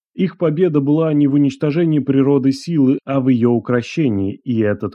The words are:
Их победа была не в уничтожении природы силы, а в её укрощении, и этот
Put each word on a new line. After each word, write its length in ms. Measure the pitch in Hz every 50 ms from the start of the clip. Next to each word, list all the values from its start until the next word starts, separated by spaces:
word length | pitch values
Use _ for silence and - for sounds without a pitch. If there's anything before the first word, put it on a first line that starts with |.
| _ _ -
Их 220 | 170 190 175 -
победа 420 | - 175 160 151 165 190 175 147 147
была 320 | 139 143 147 160 160 160
не 160 | 147 147 147
в 60 | 135 139
уничтожении 680 | 147 143 135 139 - 160 147 139 175 170 160 156 147
природы 540 | 127 139 135 135 135 139 143 135 127 135 135
силы, 460 | - - 170 170 147 135 127 147 147 -
а 160 | - 139 135
в 80 | 127
её 240 | 131 127 113 117 120
укрощении, 880 | 120 113 104 - 123 123 117 - - 165 156 127 104 98 98 98 110 - -
и 160 | 135 120 110
этот 320 | 110 104 101 104 110 95